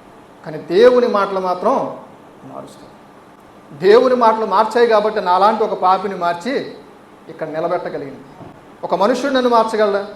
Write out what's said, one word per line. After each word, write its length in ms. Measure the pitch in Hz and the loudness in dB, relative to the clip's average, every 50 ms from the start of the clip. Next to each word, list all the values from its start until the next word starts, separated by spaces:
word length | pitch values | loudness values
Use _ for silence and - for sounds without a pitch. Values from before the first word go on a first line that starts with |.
| - - - - - - - - - | -20 -20 -20 -20 -20 -20 -20 -20 -16
కానీ 140 | 165 156 156 | -14 -14 -14
దేవుని 500 | 135 - 170 190 233 254 254 247 240 - | -8 -2 2 6 6 6 6 4 2 2
మాటలు 320 | 208 202 196 190 190 190 | 0 0 -2 -2 -2 -4
మాత్రం 340 | 190 185 180 180 185 214 220 160 139 135 - - - - - - - - - - - 135 131 | -4 -4 -4 -2 -2 -2 -2 -2 -4 -6 -10 -14 -18 -20 -20 -20 -20 -20 -20 -20 -20 -18 -16
మారుస్తాయి. 380 | - - - - - - - - - - - - - - - - - - - - - - - - | -16 -18 -18 -20 -20 -20 -20 -20 -20 -20 -20 -20 -20 -20 -20 -20 -20 -20 -20 -20 -20 -20 -20 -12
దేవుని 420 | 139 156 196 208 240 254 262 254 | 0 4 6 6 6 6 4 2
మాటలు 320 | 247 240 220 220 220 220 | 2 4 2 2 2 -2
మార్చాయి 400 | 202 185 196 226 220 - 240 240 | 0 0 0 0 2 2 2 2
కాబట్టి 340 | 233 220 208 208 220 - - | 4 4 2 2 0 -2 -4
నాలాంటి 420 | 185 180 180 185 190 214 226 220 226 | -2 0 2 4 4 2 2 2 -2
ఒక 120 | 202 196 190 190 | -4 -2 -2 0
పాపిని 340 | 180 190 190 190 208 196 180 175 | 2 2 2 0 -4 -6 -4 -4
మార్చి 300 | 170 175 170 - 233 285 233 151 - - - - - - - - - - - - - | -4 -4 -4 -6 -6 -6 -6 -6 -8 -12 -18 -20 -20 -20 -20 -20 -20 -20 -20 -20 -20
ఇక్కడ 200 | 160 - 160 156 | -14 -12 -12 -10
నిలబెట్టగలిగింది. 760 | 151 156 165 170 180 175 170 175 160 151 143 139 131 - - - - - - - - - - - - - - | -6 -6 -4 -4 -4 -4 -6 -8 -10 -10 -12 -12 -14 -18 -20 -20 -20 -20 -20 -20 -20 -20 -20 -20 -16 -14 -6
ఒక 100 | 175 185 | -2 0
మనుష్యుడు 400 | 170 185 214 254 254 - 277 269 | 2 2 2 2 0 -2 -2 -2
నన్ను 160 | 262 247 247 | 0 0 2
మార్చగలడా? 520 | 233 233 226 226 - 214 214 208 196 196 202 196 - | 2 2 2 0 0 0 0 0 0 -2 -6 -8 -14